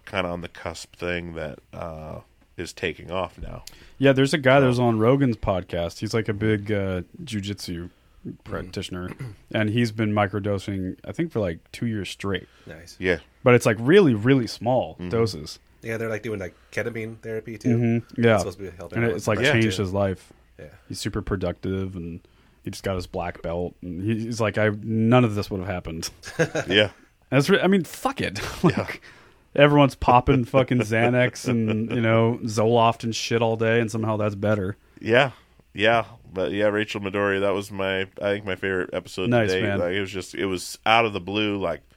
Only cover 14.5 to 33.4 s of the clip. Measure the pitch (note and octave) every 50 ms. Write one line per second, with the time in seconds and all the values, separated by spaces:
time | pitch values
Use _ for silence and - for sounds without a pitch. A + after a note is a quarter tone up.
14.5 | - - - A#2 C3 B2 F#2+ D#2 E2 - F2 F2+ F2 A#2 - - G2 E2 D2 D#2
15.5 | - - _ _ _ _ - A2+ A2+ A2 A2+ A2+ A2 G#2 - A#2 G#2+ F#2 F#2 F2
16.5 | - _ _ _ - - G#2 A#2 A#2 A#2 A2 A2 A2+ A2 - A2+ A2 A2 - -
17.5 | A2+ G#2 - B2+ A#2+ A#2 A#2+ A#2 A#2 A#2 A2+ - - - A#2 A#2 A2+ G2+ - G#2
18.5 | F2 - G2 - E2+ E2 F2 E2+ - G#2 A#2 A#2 F#2+ F2 - - A2 G2+ A#2 C#3
19.5 | D3 A2+ A2+ A2 G2 - G#2 F#2 F#2 G2 G2+ G2 F#2 - - - - _ _ _
20.5 | _ - - D2 - - _ - - - - A2 F#2+ A2 F#2+ - G#2 F#2+ F2+ F2
21.5 | F2 - - F#2 F#2+ F#2+ G2 F#2+ F#2+ F#2 E2 E2+ E2 F2 - _ _ _ _ _
22.5 | _ _ _ - G2+ - - G2 F#2+ F#2 F2+ - - F#2 E2+ F2 E2+ - - E2+
23.5 | E2 F2 F2+ F2 - _ - F2 F2 E2 F#2+ G#2+ A2+ A2 A2+ A#2 B2 G#2+ A2+ G#2
24.5 | G2 A2 G#2+ G#2+ G#2 G#2+ G2+ A2+ A2 A2 A2+ A2+ A#2+ B2+ B2+ A2+ G#2 G2+ G2 -
25.5 | G#2 F#2+ F2+ F#2+ F#2+ F2+ - - E2 E2 E2+ - - - - - - - D#3+ -
26.5 | - D#3+ C3 - F#3 G3+ D3+ G2+ - - _ _ _ _ _ _ - C3+ C#3 D3+
27.5 | F#3+ E3 C3 F3+ G3 G3 D#3 - - - - B3+ C4+ - G2+ - F#2 G#2 - -
28.5 | - - - E3 - - G2+ - - - - - - - - - _ _ _ _
29.5 | - - C#3+ D3 D3 D3 C#3+ C3 - - - - B2 B2 B2 - C#3 C3 A#2 -
30.5 | - C3+ C3 - C3 B2 A2 G#2 A2+ A2+ A#2 A#2+ B2 B2 B2 B2 - - - C3+
31.5 | B2 A#2 A2+ A2 A2 G#2+ A2 A2+ - B2 A2+ A2+ A2+ A2+ A2+ A2+ A#2+ - - A#2+
32.5 | G#2 A2+ G#2+ A2 A#2+ A#2 A2+ A2+ A2+ - - A#2 A2+ - - - A#2 A#2